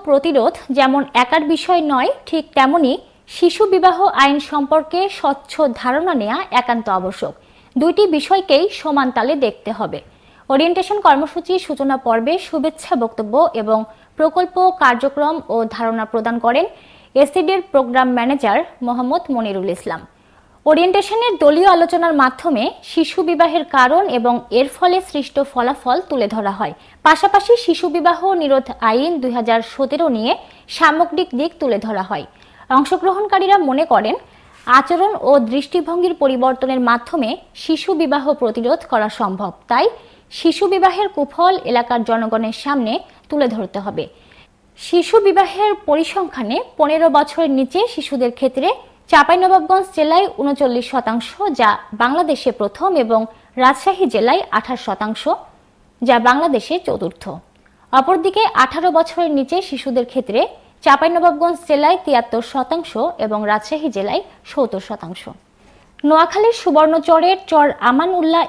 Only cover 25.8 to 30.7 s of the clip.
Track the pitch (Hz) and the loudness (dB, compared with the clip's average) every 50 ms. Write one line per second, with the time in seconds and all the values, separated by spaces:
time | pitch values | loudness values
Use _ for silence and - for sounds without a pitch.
25.8 | - 247 247 359 370 - 302 254 214 208 214 220 202 196 196 190 214 147 160 - | -2 -2 -2 -2 -2 -4 -4 -2 -2 -2 -2 -4 -4 -4 -4 -4 -6 -8 -8 -12
26.8 | - - - _ - 302 320 320 - 392 403 392 392 - 480 466 - - 330 - | -20 -20 -8 _ 2 2 4 4 2 2 2 2 4 4 2 2 2 0 -2 0
27.8 | 359 349 294 349 302 349 339 339 359 392 392 349 311 277 277 269 262 - - - | -2 -2 0 0 2 0 0 2 0 0 0 0 0 2 0 0 0 -2 -6 -4
28.8 | 233 220 220 247 285 339 349 294 247 254 233 247 226 233 226 226 226 - - - | -2 0 0 0 0 -2 -2 -2 -4 -4 -2 -2 0 0 0 0 -2 -4 -6 -6
29.8 | 269 - 294 311 339 302 240 214 214 254 359 - - - - - _ - | -4 -2 -2 0 0 0 0 -2 -2 -2 -4 -4 -8 -16 -20 -20 _ -14